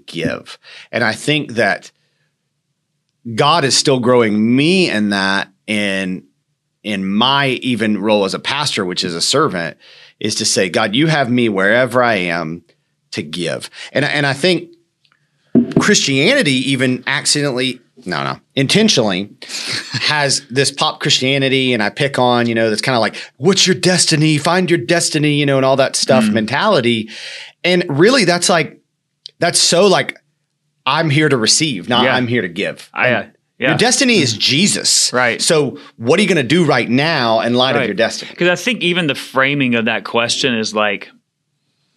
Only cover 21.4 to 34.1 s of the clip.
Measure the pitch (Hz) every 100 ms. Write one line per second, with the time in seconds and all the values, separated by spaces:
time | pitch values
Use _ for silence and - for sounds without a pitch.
21.4 | 135 135 131 123 104 - 143 139 123 120
22.4 | 120 113 113 104 - 127 104 - - -
23.4 | 147 185 180 185 175 180 - 156 156 151
24.4 | 156 175 180 165 - 170 165 156 147 147
25.4 | 143 135 131 135 131 - - 113 110 110
26.4 | 110 135 202 180 120 113 110 - - -
27.4 | - _ 170 180 170 139 196 269 175 175
28.4 | 175 175 147 - _ _ _ _ - -
29.4 | 170 - - 170 202 151 120 - _ _
30.4 | _ _ _ _ - 147 165 143 156 135
31.4 | 110 - 156 104 87 120 123 127 123 120
32.4 | 95 85 87 - - - 123 117 95 _
33.4 | _ - 127 147 220 247 262